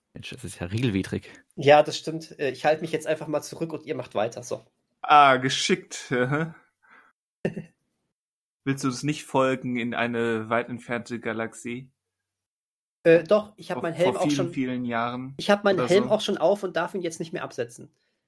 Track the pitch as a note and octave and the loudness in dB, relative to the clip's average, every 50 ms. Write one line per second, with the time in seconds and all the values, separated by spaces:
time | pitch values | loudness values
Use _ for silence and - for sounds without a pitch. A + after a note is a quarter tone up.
0 | _ _ - - - - - - - E2+ - - F2 F2 G2+ A2 C3 B2 F#2+ G2 | _ _ -20 -18 -16 -14 -14 -12 -12 -12 -10 -8 -8 -4 -4 -2 0 0 0 0
1 | F#2 - - G2 - - - - _ _ - - C3+ C#3 D3 D3+ D3+ D#3 - - | -2 -2 -4 -8 -8 -10 -20 -20 _ _ -6 2 6 6 8 8 6 2 -2 -8
2 | - D#3+ D#3 D#3+ - - - - D3+ C3 B2+ - - D3+ D#3 D#3 E3 D#3+ D#3+ D3+ | -8 -8 -8 -10 -10 -12 -8 -6 -4 -4 -4 0 2 2 2 0 -2 -6 -6 -4
3 | - D#3 D#3 D#3 D#3 D#3 D3+ D3 - - - - E3 E3 D#3+ C#3+ - - D3+ D3+ | -2 -4 -4 -4 -4 -4 -4 -4 -4 -6 -8 -8 -8 -8 -8 -10 -10 -10 -10 -10
4 | D3 - - G2 G#2+ A#2 - A#2+ A#2+ - A2+ - - _ _ _ _ _ _ _ | -8 -6 -4 -4 -4 -4 -4 -8 -10 -10 -10 -10 -12 _ _ _ _ _ _ _
5 | - - D3+ D3 C#3+ C#3 C3 B2+ B2+ C3 - - - - F#3+ - - - - - | 2 6 8 10 10 8 6 4 2 0 0 0 0 0 0 0 -2 -12 -14 -12
6 | - - C#3 B2 B2 C3 C#3+ D3+ E3 D#3+ E3 - _ _ _ _ _ _ - - | -6 -2 0 0 2 2 0 -2 -2 -4 -8 -16 _ _ _ _ _ _ -20 -20
7 | _ _ _ _ _ _ _ _ - - - F3+ D#3+ - _ _ _ _ _ _ | _ _ _ _ _ _ _ _ -6 -6 -6 -6 -14 -16 _ _ _ _ _ _
8 | _ _ _ _ _ _ _ _ _ _ _ _ - C3+ C3+ C#3 - C3+ B2 B2+ | _ _ _ _ _ _ _ _ _ _ _ _ -4 -4 -4 -2 -2 -4 -4 -2
9 | - D3 D3+ - - - - C3+ C3 C3 C3 C3 B2+ B2+ B2 A#2+ A2+ A#2+ A2+ - | -4 -4 -4 -4 -6 -2 0 2 2 2 2 -2 -4 -4 -4 -4 -4 -2 -2 -2
10 | A#2 A#2+ A#2+ A#2 A#2 A#2 A2+ A2 A2 A2 A#2 A#2+ B2 - B2 A#2 - - A#2+ A#2 | -2 -2 0 0 0 0 0 -2 -2 0 -2 -2 -2 -4 -10 -12 -8 -6 -6 -6
11 | A2 - B2 A2 - A#2+ A2 A2 A2+ A2+ - - - A#2+ A#2+ B2 C3+ - _ _ | -6 -6 -8 -6 -6 -6 -4 -4 -6 -6 -8 -12 -10 -10 -10 -10 -12 -16 _ _
12 | _ _ _ _ _ _ _ _ _ _ _ _ _ _ _ _ _ _ _ _ | _ _ _ _ _ _ _ _ _ _ _ _ _ _ _ _ _ _ _ _
13 | - E3+ E3 E3+ D#3+ E3 G#3 G#3+ G#3 - - - E3 - F3+ B2 F#3+ E3+ D#3 C#3+ | 6 6 8 8 6 4 2 2 2 -2 -14 -14 -8 -6 -6 -4 -4 -4 0 2
14 | F3 F#3+ F#3+ - F#3+ D3 D3 C#3 - - - C#3+ C3 B2+ B2+ B2 B2 A#2+ A#2+ A2+ | 2 2 2 2 2 2 2 0 0 -2 -2 -4 -4 -2 -2 -4 -4 -2 -2 -2
15 | A#2 A#2+ B2 B2+ C3 C3+ C3+ - - - G3+ G#3 - G3+ F#3+ F3+ B2+ A#2+ F3 G3+ | -2 -2 -4 -6 -8 -10 -10 -4 2 2 2 2 4 0 2 2 2 4 4 4
16 | - - G#3+ G#3 - - G3+ - D3+ F3 G3+ G3+ - F#3 E3 E3 F3 F3 - G3 | 4 2 0 0 0 -2 -2 0 2 2 2 0 -2 -6 -4 -4 -4 -4 -6 -6
17 | F3 E3 E3 - E3+ E3 F3+ - - C#3 - - A#2 A#2+ - - - - _ _ | -6 -6 -6 -8 -10 -8 -8 -10 -10 -8 -8 -8 -8 -8 -8 -20 -20 -20 _ _
18 | _ _ _ _ _ | _ _ _ _ _